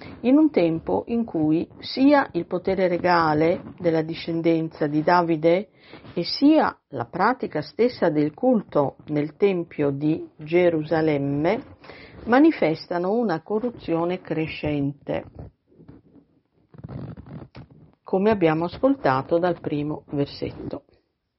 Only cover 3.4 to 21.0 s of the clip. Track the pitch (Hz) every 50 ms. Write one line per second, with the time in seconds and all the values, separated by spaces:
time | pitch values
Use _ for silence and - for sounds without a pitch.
3.4 | 160 165 185 180 - - - - 180 170 160 160 160 160 165 - - 175 165 165
4.4 | 165 170 165 160 160 160 - - 160 147 147 156 156 180 175 180 175 165 165 151
5.4 | 156 165 170 190 214 - _ _ _ - - - - - - - - - - -
6.4 | 277 294 320 302 226 - - _ _ - 139 123 117 - - 170 190 233 262 -
7.4 | - - - 151 147 - - - 226 247 - - 208 170 151 151 147 151 - -
8.4 | - 262 254 208 - - - 147 139 135 - _ - - 151 147 147 156 - -
9.4 | 202 202 190 175 170 165 - - 147 143 139 139 151 151 160 170 339 - _ -
10.4 | 156 151 170 180 180 170 165 156 151 156 170 156 160 156 151 139 139 139 139 143
11.4 | 156 175 220 - - - - _ - - - - - - - - - 220 240 269
12.4 | 302 330 294 - 180 151 160 - - - 180 175 175 185 208 240 240 202 160 156
13.4 | - - 208 214 233 247 233 - - - 165 165 170 175 180 180 - - 165 156
14.4 | 160 151 - - - 151 147 143 139 143 143 _ - - - - - - - -
15.4 | - - _ _ _ _ _ _ - - - - _ _ _ - _ _ _ _
16.4 | _ _ _ _ _ _ _ - - - - - - - - - - - - -
17.4 | - - - - - - - - - - _ _ - - - 185 196 220 220 196
18.4 | 165 160 156 160 170 175 - - - 269 277 - - 143 131 131 131 - 170 170
19.4 | 180 180 170 - - - 151 147 147 151 151 - - - 151 143 143 - - -
20.4 | 139 - - - - - - 285 _ _ _ _